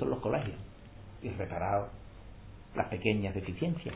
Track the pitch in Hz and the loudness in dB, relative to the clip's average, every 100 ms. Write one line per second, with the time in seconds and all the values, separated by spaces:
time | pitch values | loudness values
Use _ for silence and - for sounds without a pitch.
0 | 135 131 107 139 110 - - - - - | 2 2 2 2 2 -4 -10 -12 -14 -14
1 | - - - 85 92 85 90 101 101 - | -12 -6 -4 -2 -2 2 4 4 2 -6
2 | - - - - - - - - - 87 | -12 -12 -12 -12 -12 -12 -6 -2 0 4
3 | 113 107 98 98 95 87 170 165 131 | 4 6 4 0 -2 0 2 2 -2